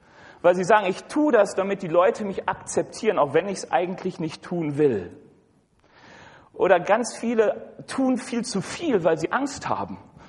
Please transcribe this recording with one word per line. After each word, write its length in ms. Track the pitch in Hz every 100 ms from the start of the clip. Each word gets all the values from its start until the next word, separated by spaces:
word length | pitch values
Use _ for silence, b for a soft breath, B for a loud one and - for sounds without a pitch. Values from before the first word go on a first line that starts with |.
| B B B B
Weil 140 | 175
sie 100 | 180
sagen, 220 | 180 214 190
„Ich 180 | 190
tue 280 | - 302 302
das, 220 | 240 202
damit 280 | - 196 196
die 60 | 175
Leute 360 | 170 185 233
mich 240 | 202 190 -
akzeptieren, 720 | 190 - - - - 220 180
auch 160 | 143
wenn 140 | 151 196
ich's 220 | 190 -
eigentlich 500 | 160 180 185 185 -
nicht 220 | 160 -
tun 360 | - 175 151 143
will.“ 360 | 151 107 87 - - _ _ _ _ _ B B B B B B B
Oder 260 | - 180 180
ganz 360 | 160 214 240 -
viele 680 | 233 233 208 - - - -
tun 300 | - 262 254
viel 280 | - 233
zu 160 | - 196
viel, 440 | - - 339 208
weil 140 | 165 160
sie 140 | 165
Angst 360 | 240 277 - -
haben. 300 | 98 95 95 - -